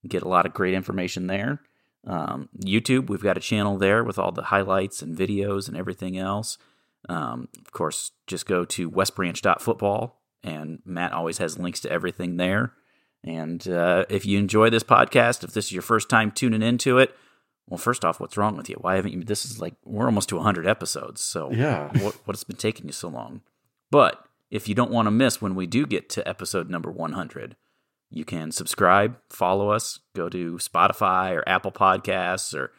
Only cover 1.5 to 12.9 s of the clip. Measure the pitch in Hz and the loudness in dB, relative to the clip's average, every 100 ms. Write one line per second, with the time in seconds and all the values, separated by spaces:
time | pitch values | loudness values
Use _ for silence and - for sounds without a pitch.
1.5 | 143 _ _ _ _ - 90 76 65 - | -6 _ _ _ _ -8 -6 -4 -6 -10
2.5 | - 95 104 113 131 131 98 101 90 - | -8 0 0 2 0 0 -2 0 0 0
3.5 | 107 101 98 98 107 117 101 95 85 - | 0 0 2 4 4 2 0 -2 -2 0
4.5 | 98 98 95 101 - 76 82 95 101 101 | 0 2 0 0 -6 -10 -2 0 0 -2
5.5 | 98 95 80 95 92 92 92 92 101 110 | -2 -4 -8 -8 -6 -8 -6 -4 -4 -6
6.5 | - _ _ _ _ - 85 65 60 - | -12 _ _ _ _ -8 -6 -4 -8 -12
7.5 | - - - 78 - - _ - 90 - | -18 -20 -4 -4 -4 -10 _ -10 -8 0
8.5 | 90 87 - 85 92 95 - 90 82 101 | 0 0 -4 -2 0 0 0 -4 0 2
9.5 | - - 113 101 107 120 _ _ _ - | 2 2 0 0 0 -4 _ _ _ -12
10.5 | 78 76 80 90 87 87 - 85 80 85 | -10 -10 -12 -10 -6 -4 -2 -4 -2 -4
11.5 | 76 87 - - 85 90 - 90 87 90 | -4 -6 -6 -4 -2 -2 -4 -6 0 0
12.5 | 101 120 _ _ | 2 0 _ _